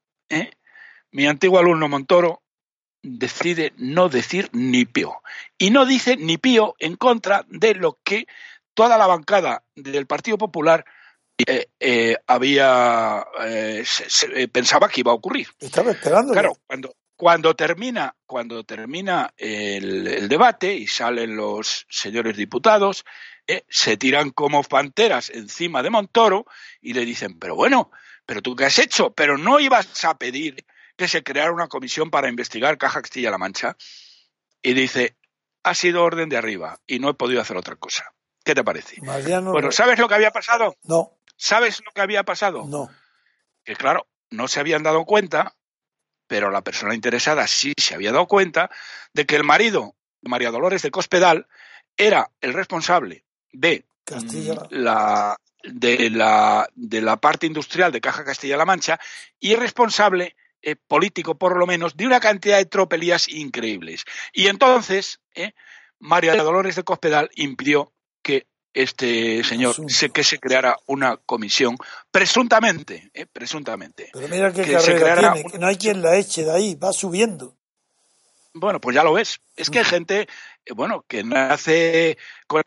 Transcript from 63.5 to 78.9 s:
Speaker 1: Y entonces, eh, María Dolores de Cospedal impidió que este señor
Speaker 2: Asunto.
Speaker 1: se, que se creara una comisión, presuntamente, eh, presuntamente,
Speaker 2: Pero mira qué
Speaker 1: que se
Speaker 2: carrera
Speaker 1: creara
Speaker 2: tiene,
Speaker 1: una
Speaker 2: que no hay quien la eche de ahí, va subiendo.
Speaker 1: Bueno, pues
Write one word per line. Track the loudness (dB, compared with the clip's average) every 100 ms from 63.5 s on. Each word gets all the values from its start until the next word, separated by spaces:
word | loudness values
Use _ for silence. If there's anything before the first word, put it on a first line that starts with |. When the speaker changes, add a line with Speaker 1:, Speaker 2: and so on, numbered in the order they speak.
| -6 -6 -6 -10 -14 -14 -16 -10
Speaker 1:
Y | 0 0
entonces, | 4 6 4 2 -4 -4 -12 _ -12
eh, | -12 -14 -20 -20 _ _
María | 0 2 4 4
Dolores | 4 2 0 -4
de |
Cospedal | -4 -2 0 0 0 -4
impidió | -8 -4 0 0 0 _ _ _
que | -4 -4 -4 _ _
este | -2 -2 -2 -2 -2 -2 -2
señor | -2 -2 -2
Speaker 2:
Asunto. | -2 -2
Speaker 1:
se, | -2 0
que | 0
se | 0 -2
creara | 0 2 2 0 -4
una | -4 -2 -4
comisión, | -6 -6 -4 0 0 -2 -12 -20 -2
presuntamente, | 0 2 2 4 4 4 -2 -6 -16 -16 -18
eh, | -16
presuntamente, | -14 -12 -10 -10 -10 -12 -20 -20
Speaker 2:
Pero | -14 -8
mira | -2 0
qué | 0
Speaker 1:
que | 0 4
se | 4
Speaker 2:
carrera | 6
Speaker 1:
creara | 6 6 6
Speaker 2:
tiene, | 4
Speaker 1:
una | -2
Speaker 2:
que | -4
no | -2
hay | 0
quien | -2 0
la | 4 2
eche | 2 -2
de | 0
ahí, | 0 0 -2
va | -4
subiendo. | -4 -4 0 -2 -2 -16 _ _ _ _ _ _ _ _ _ _
Speaker 1:
Bueno, | -6 -4 -2
pues | 0